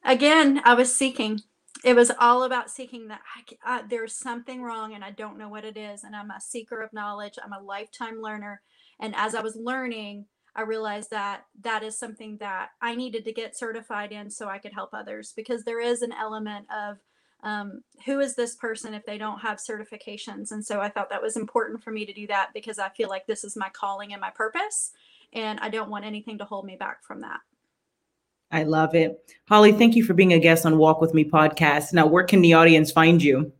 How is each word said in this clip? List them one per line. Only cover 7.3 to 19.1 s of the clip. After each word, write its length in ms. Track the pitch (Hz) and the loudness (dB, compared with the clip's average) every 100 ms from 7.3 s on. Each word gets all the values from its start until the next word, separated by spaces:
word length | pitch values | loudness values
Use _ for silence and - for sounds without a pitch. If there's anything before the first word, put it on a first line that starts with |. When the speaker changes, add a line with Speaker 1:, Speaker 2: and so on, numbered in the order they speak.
| - | -16
Speaker 1:
I'm 80 | - | -18
a 140 | 202 196 | -18 -14
lifetime 560 | 196 214 - 226 220 | -14 -14 -14 -14 -12
learner. 400 | 220 214 208 196 _ _ _ _ | -12 -12 -14 -18 _ _ _ _
And 140 | 220 220 | -12 -6
as 200 | 220 226 | -4 -4
I 60 | |
was 140 | 214 220 | -8 -10
learning, 680 | 233 262 254 226 208 208 202 _ _ - | -8 -8 -8 -10 -12 -16 -20 _ _ -12
I 60 | |
realized 500 | 214 220 214 208 214 | -8 -8 -8 -10 -10
that 340 | 214 202 202 _ _ | -8 -8 -10 _ _
that 220 | 214 220 | -6 -6
is 140 | 220 214 | -6 -12
something 400 | 240 220 220 208 | -14 -16 -16 -14
that 320 | 208 190 185 _ | -10 -10 -10 _
I 140 | 233 233 | -8 -6
needed 300 | 254 226 220 | -8 -10 -10
to 60 | |
get 260 | 220 220 - | -10 -12 -10
certified 540 | 233 226 226 208 208 | -10 -12 -10 -10 -10
in 180 | 208 208 | -14 -16
so 180 | 202 208 | -14 -12
I 100 | 196 | -12
could 160 | 202 | -14
help 180 | 202 196 | -14 -14
others, 400 | 214 208 214 214 - | -14 -14 -16 -14 -16
because 280 | 220 233 | -8 -8
there 160 | 214 233 | -6 -6
is 220 | 240 240 | -4 -2
an 100 | 240 | -4
element 540 | 220 214 220 214 208 208 214 | -6 -8 -8 -10 -12 -12 -12
of, 220 | 208 202 _ _ _ _ | -12 -14 _ _ _ _
um, 400 | 214 214 202 190 _ _ - | -10 -8 -10 -16 _ _ -6
who 140 | 277 | -2
is 160 | 277 - | -2 -4
this 200 | 233 - | -6 -6
person 400 | 233 220 226 208 | -10 -10 -12 -14
if 100 | |
they 140 | 208 | -12